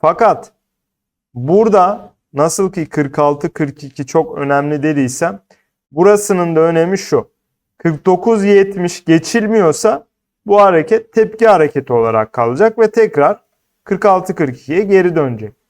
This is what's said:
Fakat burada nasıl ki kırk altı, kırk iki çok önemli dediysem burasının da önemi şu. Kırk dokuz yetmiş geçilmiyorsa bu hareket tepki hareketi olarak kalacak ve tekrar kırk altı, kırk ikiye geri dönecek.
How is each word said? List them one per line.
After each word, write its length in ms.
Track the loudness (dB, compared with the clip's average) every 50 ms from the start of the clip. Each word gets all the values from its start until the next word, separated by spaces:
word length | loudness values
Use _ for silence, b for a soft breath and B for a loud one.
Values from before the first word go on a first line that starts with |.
Fakat 520 | 0 0 0 2 2 0 0 0 -6 -20 _ _ _ _ _ _ _ _ _ _ _ _ _ _ _ _ _
burada 760 | -10 -4 0 2 2 2 4 2 2 2 2 -2 -6 -12 -20 _ _ _ _ _
nasıl 400 | -2 -2 -2 0 -2 -4 -4 -4
ki 140 | -8 -10
kırk 320 | -6 -4 -4 -4 -4 -2 0
altı, 340 | 0 0 0 -2 -6 -10 _
kırk 320 | -6 -6 -6 -6 -14 -20
iki 220 | -20 _ -14 -14
çok 320 | -4 -2 -2 -2 -2 -6 -8
önemli 440 | -4 -2 0 0 0 -2 -4 -4 -2
dediysem 580 | -2 -2 0 -2 -4 -4 -4 -6 -6 -6 -8 _ _ _ _ _ _ _ _ _ _ -4
burasının 640 | 0 2 2 2 2 0 -2 -2 -2 -2 0 0
da 40 | 2
önemi 380 | 2 2 2 0 0 0 -2 -6
şu. 320 | -4 -2 -4 -4 -4 _ _ _ _ _ _ _ _ _ _ _
Kırk 280 | -6 -6 -6 -2 _
dokuz 380 | 0 0 2 2 0 0 0 2
yetmiş 600 | 4 4 4 4 2 -2 -6 -6 -6 -6 -8 _
geçilmiyorsa 1040 | 2 2 2 2 0 -2 -2 -2 0 0 2 2 2 0 0 0 -2 -2 -2 _ _ _ _ _ _ _ _ _
bu 140 | 0 4 4
hareket 520 | 6 6 4 2 2 0 -2 -2 -2 _ _
tepki 360 | 0 0 0 0 0 2 4
hareketi 440 | 4 4 2 0 -2 -4 -4 -2 0
olarak 400 | 0 0 2 0 0 -2 -2 _
kalacak 460 | -2 -2 -2 0 0 0 0 2 2
ve 120 | 0 0
tekrar 540 | 2 0 0 0 2 0 0 0 0 -2 _ _ _ _ _ _ _ _ _
kırk 200 | -8 -6 -2 2
altı, 300 | 2 2 2 0 -6 -6
kırk 260 | -4 -4 -6 -6 -10
ikiye 220 | _ -4 -2 -2 0
geri 340 | 2 2 2 2 2 0
dönecek. 380 | 0 -2 -2 -4 -8 -10 -16 _ _ _